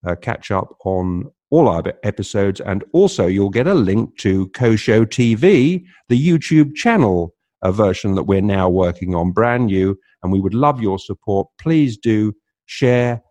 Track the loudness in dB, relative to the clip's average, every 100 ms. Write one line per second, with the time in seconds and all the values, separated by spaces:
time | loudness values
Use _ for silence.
0 | -6 -8 -6 -8 -4 -6 -6 -10 -6 -4
1 | -4 -6 -8 _ _ 2 2 0 -4 -6
2 | -8 -6 -6 -2 -2 -4 -6 -8 -2 2
3 | 2 2 0 0 0 0 0 0 2 0
4 | -2 -4 -2 0 -2 0 2 2 2 2
5 | 2 0 0 2 4 4 2 0 -6 _
6 | _ 0 2 0 2 2 2 0 0 2
7 | 2 0 -2 _ _ _ -4 2 2 0
8 | -2 -2 0 0 0 0 0 0 0 -2
9 | -4 -2 -2 0 0 0 0 0 0 -2
10 | _ _ -4 -2 -2 0 0 0 -4 -4
11 | -8 -14 -4 -4 -4 _ -2 0 0 -2
12 | -2 0 0 -4 _ _ _ -2 2 2
13 | 0 -4 _